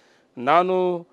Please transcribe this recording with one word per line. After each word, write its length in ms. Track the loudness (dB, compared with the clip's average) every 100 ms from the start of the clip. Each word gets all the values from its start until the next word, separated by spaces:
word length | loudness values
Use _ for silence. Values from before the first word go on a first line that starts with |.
| _ _ _ -6
ನಾನು 680 | 2 2 2 -2 -2 -4 -10